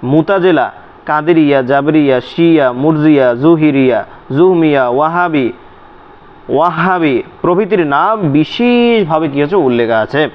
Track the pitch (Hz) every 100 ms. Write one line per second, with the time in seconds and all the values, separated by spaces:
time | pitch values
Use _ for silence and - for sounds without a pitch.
0 | 127 147 160 196 180 156 113 - - -
1 | - 151 151 165 147 139 127 139 143 156
2 | 143 127 - - 170 160 135 123 147 156
3 | 151 147 127 120 147 165 151 139 131 113
4 | - - - 131 180 175 160 143 127 123
5 | 156 170 180 156 120 - - - - -
6 | - - - - - 131 170 160 175 180
7 | 160 123 - - 160 175 190 202 156 143
8 | 175 220 175 139 156 - 240 240 240 233
9 | 180 160 160 139 147 196 139 120 113 113
10 | 107 139 151